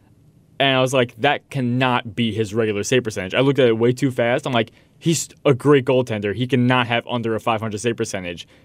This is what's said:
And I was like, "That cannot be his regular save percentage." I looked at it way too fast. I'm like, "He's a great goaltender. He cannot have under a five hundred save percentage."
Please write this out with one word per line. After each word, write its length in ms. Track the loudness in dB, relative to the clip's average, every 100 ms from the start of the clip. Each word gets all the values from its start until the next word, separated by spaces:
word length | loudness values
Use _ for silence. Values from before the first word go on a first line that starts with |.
| _ _ _ _ _ -2
And 180 | 2 2
I 40 |
was 140 | 2
like, 200 | 2 0 0
"That 320 | 0 0 -4
cannot 640 | -4 -2 0 0 0 -2
be 180 | -2 -2
his 220 | -2 -2
regular 280 | 0 0 -2
save 220 | -2 -2
percentage." 300 | -2 -6 -4
I 60 | 0
looked 180 | 2 4
at 100 | 2
it 80 | 4
way 140 | 2
too 180 | 2 -2
fast. 360 | 0 0 0 0
I'm 60 |
like, 180 | -2 -2 -8 _ _
"He's 300 | -2 -2 -4 -2
a 80 | 0
great 300 | 2 4 4
goaltender. 500 | 4 0 0 -2 -4
He 120 | -4 0
cannot 400 | 2 2 2 2
have 200 | -2 -2
under 280 | -4 -2
a 60 | -2
five 200 | -2 -2
hundred 180 | -4 -4
save 160 | -4 -2
percentage." 500 | -4 -6 -8 -10 -14 _